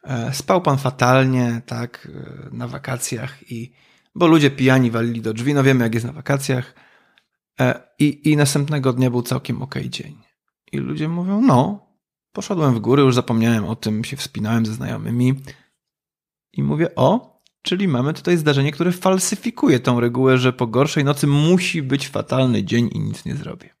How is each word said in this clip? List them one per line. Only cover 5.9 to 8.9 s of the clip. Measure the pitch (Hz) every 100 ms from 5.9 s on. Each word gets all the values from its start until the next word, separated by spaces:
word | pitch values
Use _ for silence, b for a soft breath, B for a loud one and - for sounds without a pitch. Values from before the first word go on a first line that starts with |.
jest | 113 117
na |
wakacjach, | 131 - 143 139 127 120 _ b b b b b _ _ -
e, | 127 127 _ _
i, | 147 - 156
i | 147
następnego | 143 151 143 151 131